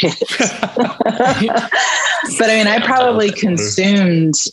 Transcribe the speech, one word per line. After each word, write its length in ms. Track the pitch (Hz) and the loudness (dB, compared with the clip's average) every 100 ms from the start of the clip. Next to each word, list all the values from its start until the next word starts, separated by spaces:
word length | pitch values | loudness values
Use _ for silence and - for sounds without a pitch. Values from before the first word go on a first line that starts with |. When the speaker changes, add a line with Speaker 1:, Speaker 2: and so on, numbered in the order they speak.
Speaker 1:
it. 1700 | 170 - - - 233 - 214 - 226 - - - 254 - 220 233 - - - - - 698 - | -4 -2 -6 -2 -4 -2 -6 -2 -4 -2 -2 0 0 0 0 0 0 0 0 -2 -2 -4 -4
<laughs> 100 | - | 0
But 120 | 220 | 2
I 60 | 220 | 4
mean, 100 | 208 | 2
I 100 | 226 | 2
Speaker 2:
Yeah, 100 | 240 | 2
Speaker 1:
probably 420 | 262 247 220 208 | 2 2 2 0
Speaker 2:
that's 120 | 196 | 0
Speaker 1:
consumed, 920 | 208 170 104 - 196 202 185 165 160 147 - | -2 -2 -2 0 2 2 2 2 2 0 -4